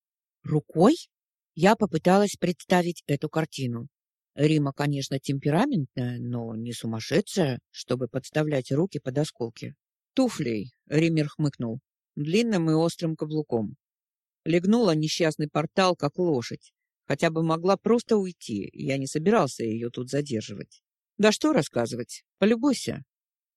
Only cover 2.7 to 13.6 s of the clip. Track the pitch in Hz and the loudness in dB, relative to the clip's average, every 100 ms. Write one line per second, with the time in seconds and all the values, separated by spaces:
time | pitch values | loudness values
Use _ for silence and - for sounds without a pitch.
2.7 | 180 175 - - 143 151 160 160 - 127 | 2 2 -4 -4 -2 -2 -2 -4 -4 -6
3.7 | 117 135 _ _ _ _ - 151 156 139 | -6 -10 _ _ _ _ 0 2 4 0
4.7 | - 147 139 - 139 - 139 143 160 294 | -2 -2 -2 -4 -4 -4 -2 2 2 2
5.7 | 196 131 131 123 120 120 120 113 110 120 | 0 -2 -4 -6 -6 -6 -6 -6 -8 -8
6.7 | 113 113 113 - 151 - 202 143 117 _ | -8 -6 -6 -2 -2 0 0 0 -2 _
7.7 | - - 127 123 131 - 151 151 139 - | -12 -6 -4 -4 -6 -4 -2 0 -2 0
8.7 | 139 190 147 131 135 156 - 117 - 123 | 0 0 -4 -4 -2 -2 -4 -10 -8 -14
9.7 | - _ _ _ - 247 - 123 107 127 | -14 _ _ _ 0 0 0 -4 -4 -6
10.7 | _ - 151 165 160 147 - 147 - 117 | _ -2 2 2 2 -2 -2 -4 -2 -6
11.7 | 123 _ _ _ - 151 208 233 185 160 | -8 _ _ _ -8 0 2 2 0 2
12.7 | 156 165 - 165 156 151 156 147 117 | 2 2 -2 -6 -4 -4 -4 -2 -2